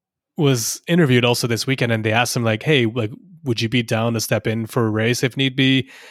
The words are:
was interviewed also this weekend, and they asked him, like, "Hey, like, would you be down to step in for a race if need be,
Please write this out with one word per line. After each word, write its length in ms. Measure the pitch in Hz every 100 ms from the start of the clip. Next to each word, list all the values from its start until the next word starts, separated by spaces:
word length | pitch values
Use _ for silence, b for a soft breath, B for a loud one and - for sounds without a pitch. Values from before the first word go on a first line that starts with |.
| _ _ _ -
was 460 | 139 123 110 - -
interviewed 380 | 175 143 123
also 220 | 120 120 120
this 200 | 113 -
weekend, 240 | 135 120
and 140 | 113
they 80 | 110
asked 240 | 113 120 127
him, 80 |
like, 180 | 113 110
"Hey, 240 | 151 156 113
like, 240 | 120 107 - - 160
would 160 | 135 107
you 80 | 113
be 140 | 123
down 300 | 113 110 117
to 60 | 113
step 260 | - 113 117
in 200 | 110 110
for 200 | 131 110
a 40 |
race 320 | 107 113 123
if 140 | 131 139
need 200 | 135 127
be, 340 | 131 135 - B B